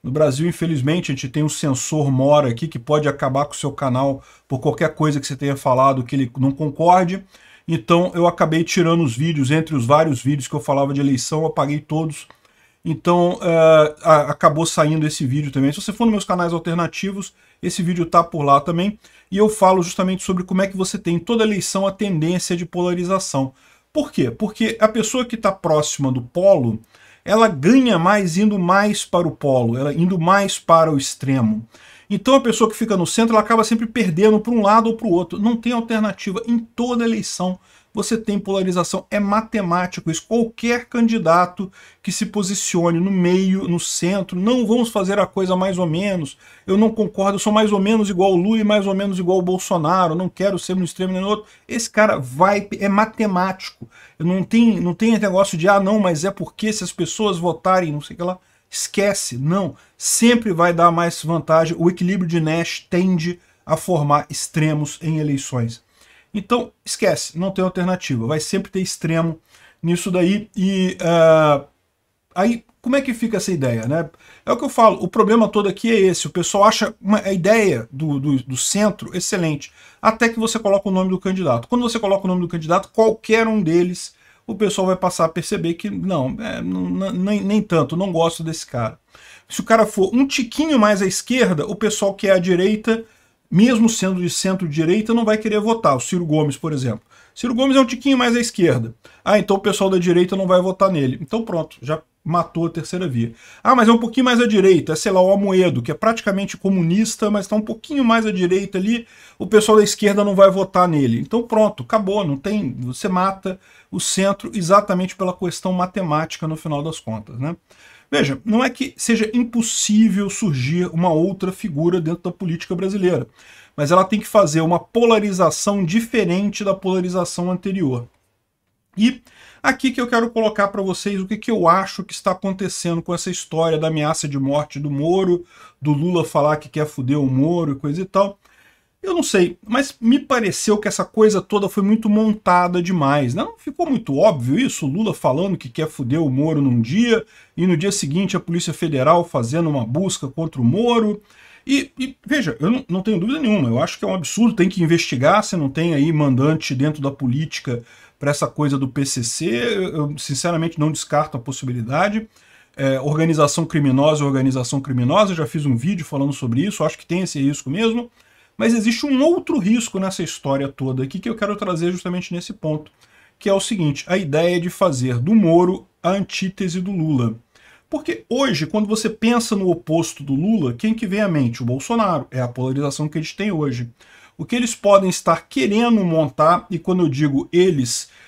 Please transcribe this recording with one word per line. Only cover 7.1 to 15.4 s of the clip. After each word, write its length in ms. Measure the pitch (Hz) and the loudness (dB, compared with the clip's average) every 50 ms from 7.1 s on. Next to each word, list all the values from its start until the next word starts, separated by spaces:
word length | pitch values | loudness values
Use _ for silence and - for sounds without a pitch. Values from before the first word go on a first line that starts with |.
| 185 190 - _ _ _ _ _ _ _ _ - | -4 -8 -10 _ _ _ _ _ _ _ _ -4
Então, 420 | 165 - - - 170 170 180 180 - | -4 -4 2 2 2 4 4 0 0
eu 120 | 170 175 | 2 2
acabei 380 | 170 165 - 175 160 160 165 165 | 2 4 2 0 2 2 0 0
tirando 380 | - - 185 170 165 170 170 165 | 0 0 2 2 4 4 2 2
os 100 | 135 113 | 0 0
vídeos, 360 | 120 151 170 160 147 135 123 | -2 -2 -2 0 0 0 2
entre 260 | 151 160 160 160 160 | 2 0 0 0 -2
os 80 | 135 117 | -2 2
vários 380 | 117 143 151 165 160 135 117 | 4 4 4 4 2 0 -2
vídeos 260 | - 131 147 143 131 - | 0 -2 -2 -2 -4 -6
que 60 | - | -8
eu 60 | 143 | -6
falava 340 | - - 139 139 139 139 143 | -2 -2 0 0 0 0 0
de 80 | 139 | 0
eleição, 380 | 143 139 135 120 - - 160 156 | 0 0 0 0 -2 -4 -4 -2
eu 80 | 160 156 | -2 -2
apaguei 320 | 156 160 143 139 147 151 | -2 -2 -2 -2 -2 -6
todos. 460 | - - 156 160 160 160 147 - - _ - _ _ _ _ _ _ _ _ _ | -4 -4 -4 -2 -2 -4 -8 -12 -18 _ -20 _ _ _ _ _ _ _ _ _
Então, 560 | _ 165 156 - _ 175 175 175 175 175 180 - | _ -6 -6 -2 _ 2 2 4 2 2 0 -2
é, 520 | - 180 165 165 160 160 160 156 151 151 151 _ | -2 0 4 6 6 8 8 8 6 4 0 _
a-, 300 | - 170 156 151 147 143 | 4 4 4 6 4 0
acabou 340 | 147 _ - 160 143 156 165 | -2 _ 2 2 2 2 -2
saindo 420 | 160 - - 156 151 156 160 151 | -2 0 0 0 2 2 0 -2
esse 200 | 151 147 - 160 | -2 -2 -4 -4
vídeo 260 | 123 131 151 | -2 -2 -2